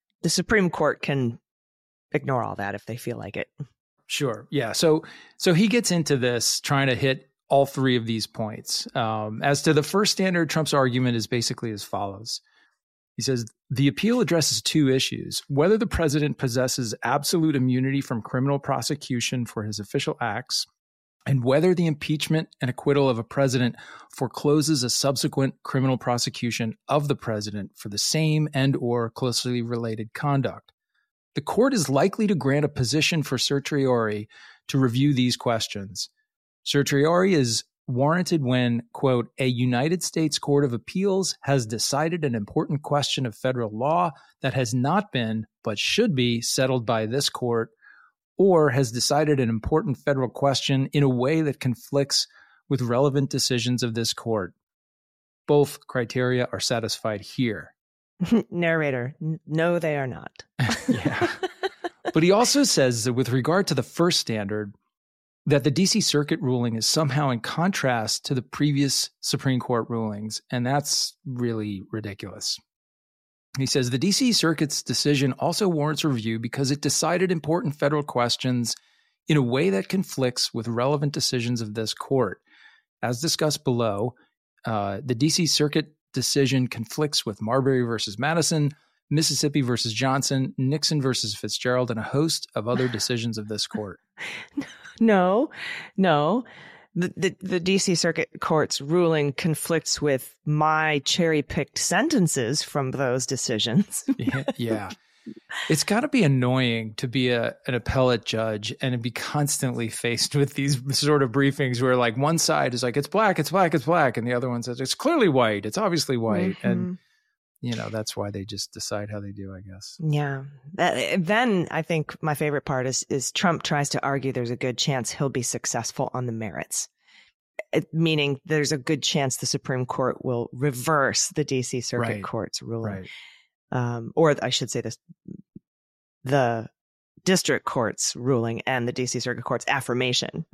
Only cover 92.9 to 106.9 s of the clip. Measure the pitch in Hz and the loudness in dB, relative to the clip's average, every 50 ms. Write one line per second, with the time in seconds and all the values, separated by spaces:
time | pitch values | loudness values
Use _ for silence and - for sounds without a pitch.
92.9 | 120 107 - - 123 117 113 120 110 110 104 104 107 101 - - - 107 107 95 | -2 -2 -2 -2 -2 -2 -2 -4 -4 -6 -6 -6 -6 -6 -6 -6 -6 -6 -6 -8
93.9 | - - _ _ _ - - - - - - - - 285 - - - - - - | -12 -14 _ _ _ -14 -12 -12 -12 -14 -16 -10 -8 -10 -8 -8 -14 -20 -20 -20
94.9 | - - 226 226 208 190 180 185 196 226 294 - - - - - - - - - | -2 2 4 6 6 6 6 4 4 2 2 0 -4 -8 -10 -10 -10 -10 -12 -6
95.9 | - - 190 180 156 147 147 160 202 262 247 - - - - - - - - _ | 0 2 4 4 4 4 4 2 2 0 -2 -6 -14 -20 -20 -20 -20 -20 -20 _
96.9 | - 165 180 - - - 170 190 - - - - - 175 170 185 190 190 - 196 | -4 -4 -4 -4 -2 -2 -2 -2 -2 -6 -6 -4 -4 -2 2 2 2 2 2 2
97.9 | 180 - - 170 156 - - - - - - - 170 156 131 - - - 139 143 | 0 2 0 0 0 -2 -4 -6 -6 -6 -2 0 2 2 2 0 -2 -6 -2 0
98.9 | 160 180 175 165 160 151 143 143 131 - - 170 156 - - - 170 160 - - | 2 4 4 4 4 2 0 0 -2 -2 -2 -2 -2 -2 -2 -2 -2 -2 0 -2
99.9 | - - 143 147 135 127 - - - _ _ 147 151 151 151 156 156 156 156 156 | -4 -2 0 0 0 0 -2 -8 -18 _ _ 0 2 2 4 4 2 2 2 2
100.9 | 151 143 - - - - 170 165 160 151 - - - 165 147 - _ - - - | 0 0 0 0 0 2 2 4 2 2 0 0 -4 -4 -4 -4 _ -6 -2 0
101.9 | 175 190 254 330 320 226 175 156 - 139 120 110 143 - - - - 147 135 131 | 2 2 2 2 4 4 4 4 2 0 0 0 0 -2 -4 -4 -4 -2 -2 -2
102.9 | 120 123 139 127 123 131 123 - 135 123 - - 120 107 - 117 113 170 208 - | -2 -2 0 0 0 0 -2 -4 -4 -4 -2 -2 -2 -2 0 2 2 2 0 0
103.9 | - - - - 277 - 120 - - 135 139 - 247 - 120 113 113 107 101 92 | -4 -4 -4 -2 -2 -2 -2 -2 -2 -2 -4 -6 -6 -4 -4 -2 -2 -4 -4 -8
104.9 | - - _ _ _ _ _ - - - - - - - - - 160 147 - - | -14 -16 _ _ _ _ _ -18 -18 -18 -16 -12 -10 -6 -2 0 0 0 0 0
105.9 | 202 226 302 294 - 254 180 143 135 127 123 123 127 131 127 120 117 113 110 110 | 0 0 2 2 2 4 4 6 4 4 4 4 2 2 2 2 0 0 -2 -6